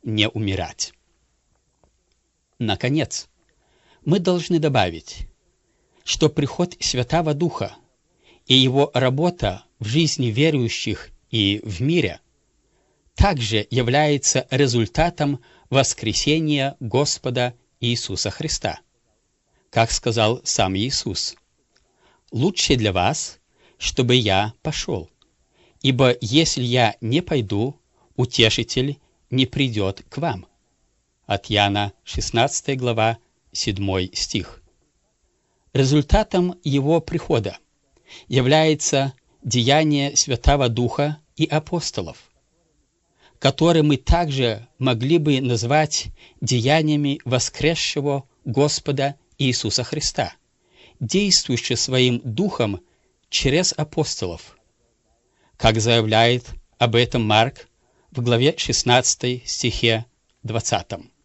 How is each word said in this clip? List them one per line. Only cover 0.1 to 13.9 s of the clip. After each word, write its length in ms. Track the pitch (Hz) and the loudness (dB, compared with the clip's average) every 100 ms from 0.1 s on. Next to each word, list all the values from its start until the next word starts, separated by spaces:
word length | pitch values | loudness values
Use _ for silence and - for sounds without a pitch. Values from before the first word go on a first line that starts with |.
| 107 104 | 0 0
умирать. 640 | - 104 92 82 - - _ _ _ _ _ _ _ _ _ _ _ _ _ _ _ _ _ | 0 -4 -4 -6 -8 -12 _ _ _ _ _ _ _ _ _ _ _ _ _ _ _ _ _
Наконец, 680 | 117 95 120 147 135 - - _ _ _ _ _ _ _ - | -4 -2 0 -2 -2 -8 -12 _ _ _ _ _ _ _ 0
мы 140 | 190 | 0
должны 400 | 175 180 - 170 | 2 -2 0 0
добавить, 680 | 151 127 92 82 - - - _ _ _ _ _ _ _ | 2 2 0 -4 -14 -14 -14 _ _ _ _ _ _ _
что 260 | - - 151 | -8 0 0
приход 460 | 151 143 - 180 - | 0 -4 -2 -4 -4
Святаго 540 | - 127 120 160 160 | -6 -4 0 0 0
Духа 420 | 143 170 - 98 - _ _ _ _ _ _ _ | 0 -2 -4 -8 -10 _ _ _ _ _ _ _
и 80 | 131 | 6
его 340 | 131 131 143 | 6 4 2
работа 680 | 127 127 131 175 175 104 92 _ _ | 2 0 2 -2 0 -4 -4 _ _
в 80 | 107 | -2
жизни 420 | 135 160 - 123 | 0 0 0 -2
верующих 840 | 107 156 147 117 - - 98 - - _ | 2 2 2 -2 -4 -6 -6 -10 -20 _
и 300 | 113 98 104 | 0 2 2
в 180 | - 85 | -4 -4
мире 400 | 135 170 113 78 _ _ _ _ _ _ _ _ _ | 0 0 0 -6 _ _ _ _ _ _ _ _ _
также 540 | - 196 160 110 110 104 | 0 2 2 0 -2 -2
является 800 | 123 120 | -2 0